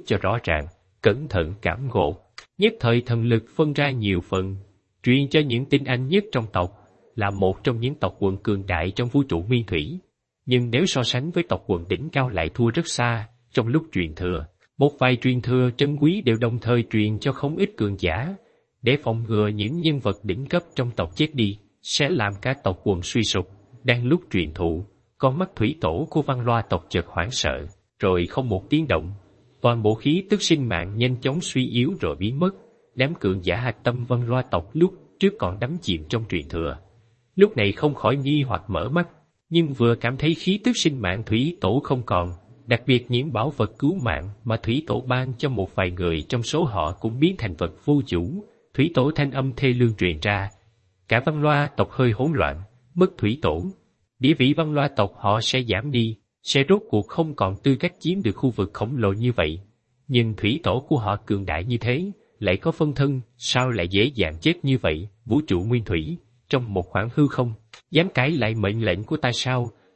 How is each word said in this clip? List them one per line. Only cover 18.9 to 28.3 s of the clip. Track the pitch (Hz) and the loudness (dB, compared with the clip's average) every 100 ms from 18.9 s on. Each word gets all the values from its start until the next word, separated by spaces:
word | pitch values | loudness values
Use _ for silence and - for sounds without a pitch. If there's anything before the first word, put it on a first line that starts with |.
| 143 | 0
phòng | - 113 113 | 0 -4 0
ngừa | 110 104 | 0 0
những | 107 104 165 | 0 -4 -2
nhân | 160 143 | 0 0
vật | 117 95 | -2 -4
đỉnh | 104 92 135 | -4 -6 -2
cấp | 175 170 - | -4 -4 -4
trong | 123 | -4
tộc | 113 85 - | -2 -4 -2
chết | 151 | -2
đi, | 135 104 104 _ _ | 0 -2 -2 _ _
sẽ | - - 143 | -6 -2 0
làm | 175 104 101 | 0 -2 -2
cả | - 131 | -4 -2
tộc | - 92 | -2 -2
quần | - 92 | 0 -2
suy | 87 123 | 0 0
sụp. | 107 101 90 - _ - | 0 0 -4 -10 _ -8
Đang | 123 120 120 | -2 0 2
lúc | 175 - | 0 0
truyền | 95 76 | -2 -2
thụ, | 80 85 82 101 _ _ - | -2 -2 -2 -6 _ _ -2
con | 139 131 | 0 0
mắt | 185 - | -4 -2
thủy | 110 156 | -2 0
tổ | - 82 156 | -2 -2 -2
của | 165 | -2
Văn | 147 127 120 | -2 -2 0
Loa | 117 | 0
tộc | - 90 - | 0 -4 -2
chợt | 92 82 | -4 -2
hoảng | - 90 | -4 -4
sợ, | 127 - 65 76 - _ - | -2 -2 -4 -8 -16 _ -4
rồi | 101 92 | 0 2
không | 87 | 0